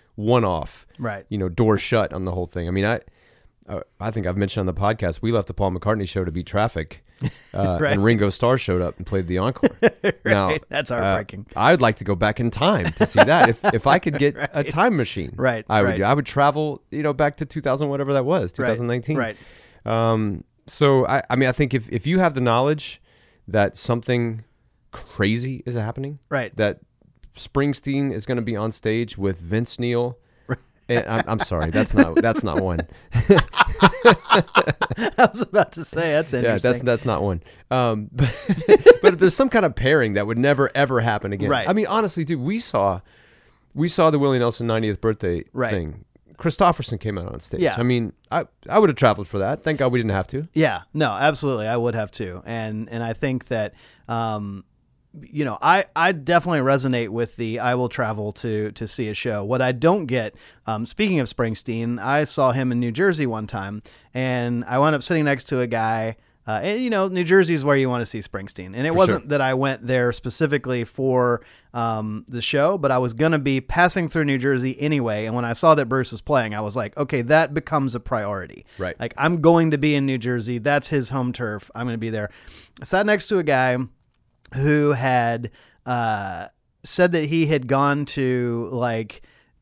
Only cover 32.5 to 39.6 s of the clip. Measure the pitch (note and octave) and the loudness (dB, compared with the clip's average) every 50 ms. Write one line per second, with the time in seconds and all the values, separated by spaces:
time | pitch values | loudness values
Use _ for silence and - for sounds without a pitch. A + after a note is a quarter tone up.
32.5 | D2+ - F#2+ F#2 F2 E2 D#2+ - - - - - - A#2 - - G3+ C#4 - - | -2 -2 0 0 -2 -2 -4 -6 -12 -20 -12 -2 -2 2 6 6 6 6 6 4
33.5 | - - - - - - - - - - - - - - - - - - - - | 2 2 2 2 4 4 4 4 4 6 6 6 6 6 4 2 2 2 2 2
34.5 | - - - - - - G3+ - - - A#3 - - - B3 - - A3+ B3 - | 2 2 2 2 0 -2 -4 -4 -2 -2 -2 0 4 4 4 4 4 0 -6 0
35.5 | - G#3 - - - E3+ D#3+ - - D#3 E3+ D#3+ D3 D3+ D#3+ D3+ C3+ B2 B2 A#2 | 2 2 2 2 -2 -8 -12 -8 -4 -2 0 0 0 0 0 0 -2 0 0 0
36.5 | A2 G2 - B2 B2 A#2+ B2+ B2 A#2 A2+ - B2 G2+ D2 F#2+ G2+ F2+ D#2+ - - | 0 2 2 2 2 2 2 0 0 0 0 -2 -2 0 0 -2 -2 -4 -6 -12
37.5 | - - - _ B2+ B2+ B2 A#2+ A2 G#2+ G#2 - - B2 C#3 A#2+ - - - - | -20 -20 -8 _ -2 0 0 0 0 -2 -6 -6 -2 0 0 0 0 -4 -4 -2
38.5 | F3+ - - - G#4+ - - - A#4+ A#4+ - - - D#3 F#3 F3+ - - C4+ B3+ | -2 0 0 0 -2 6 8 8 8 8 6 2 4 4 4 2 4 2 2 2
39.5 | - A3+ | 2 2